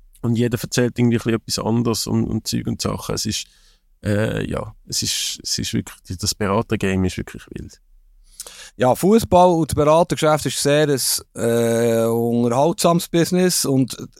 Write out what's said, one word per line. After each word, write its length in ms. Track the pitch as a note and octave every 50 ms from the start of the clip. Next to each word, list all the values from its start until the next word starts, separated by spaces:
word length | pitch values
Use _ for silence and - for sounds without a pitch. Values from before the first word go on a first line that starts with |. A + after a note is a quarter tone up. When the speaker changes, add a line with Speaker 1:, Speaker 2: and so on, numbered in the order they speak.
| - - _ _
Speaker 1:
und 140 | - A#2 A#2+
jeder 240 | A2 A#2+ A#2+ A#2 A2+
erzählt 380 | - - - C3 B2 A#2+ -
irgendwie 200 | - A#2+ A#2+ A#2
ein 20 | A2
bisschen 160 | - A2 A2
etwas 240 | A2 - - - -
anderes 480 | - G#2+ A2+ A#2 A#2 A#2 A2 - -
und, 180 | A2 A2 A2+ A2
und 220 | - A2 A2 -
Zeug 180 | - - A#2 A#2
und 160 | A#2+ A2 -
Sachen. 320 | - G#2 G2+ G2 - - G#2+
Es 140 | G#2+ -
ist, 180 | A2 G#2 - - - _ _ _ _ _ _ _ _ _ _ -
äh, 460 | G#2 G#2 G2+ A2 A2+ A2 - - -
ja, 240 | - - - A2 - - _
es 160 | - C3 - -
ist, 360 | - - - - - - - -
es 160 | - - -
ist 140 | - - -
wirklich, 440 | A2+ - - - - _ - F#2
das 160 | E2+ - G2 -
Beratergame 720 | - G#2+ G2 G2 A2 A#2+ - A2+ G2+ - F#2+ F#2+ F#2+ F#2
ist 120 | F2+ -
wirklich 260 | - - - - - - -
wild. 280 | - - - - - _ _ _ _ _ _ _ _ _ _ _ _ - - - - - - - _
Speaker 2:
Ja, 200 | - A#2+ A#2+ A#2
Fußball 560 | - - F#3 G#3+ A3+ - - F#3 F3 F3+ F3+
und 180 | F3 D#3+ D#3+ -
das 60 | -
Beratergeschäft 720 | - D3+ D3 D#3 E3 F3+ - D#3 - D#3+ D#3 D3+ D3 -
ist 140 | C#3 - -
sehr 260 | - C#3+ C#3+ D3 D#3 D3
ein, 100 | C#3+ B2+ - - - - - _ _ B2+
äh, 640 | A#2+ A#2 A#2 A#2 A#2 A#2 A#2 A#2 A#2 A#2 A2+ A2+ A2+
unterhaltsames 1000 | A2+ A2+ A#2 A#2 A#2 A#2 A#2+ A#2+ A#2+ A#2 C3 C#3+ E3 E3+ - - F3 E3+ E3+ -
Business 580 | - - E3+ D#3+ - F3+ F3+ F#3 F#3 E3+ - -
und 300 | C#3 C3+ C3 C3 - - - C3+ - - _